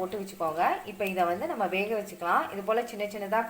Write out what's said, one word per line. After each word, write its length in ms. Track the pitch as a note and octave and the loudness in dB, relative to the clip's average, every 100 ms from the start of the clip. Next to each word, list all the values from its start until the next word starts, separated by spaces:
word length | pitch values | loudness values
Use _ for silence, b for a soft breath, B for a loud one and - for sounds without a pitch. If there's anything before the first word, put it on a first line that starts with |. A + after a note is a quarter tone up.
போட்டு 220 | F#3 G#3 | -4 -4
வச்சுக்கோங்க. 500 | F#3+ - E3 D#3 G#3+ F#4 G3+ | -6 -2 -2 2 2 2 -4
இப்போ 140 | G3 G3 | -4 -2
இதை 80 | F#3 F3 | 2 2
வந்து 200 | F#3 D#4 | 2 -2
நம்ம 100 | C4+ F#3 F#3 | 0 0 0
வேக 120 | G#3 A3 | 0 -2
வச்சுக்கலாம். 420 | F#3+ F3+ E3+ A3+ D#4+ | -2 -4 2 2 2
இது 100 | G3 F#3+ | -4 2
போல 160 | A3 A#3 | 2 0
சின்ன 180 | G#3 G#3 | -4 -4
சின்னதா 280 | G#3 G3 A3 A3+ | -4 0 2 2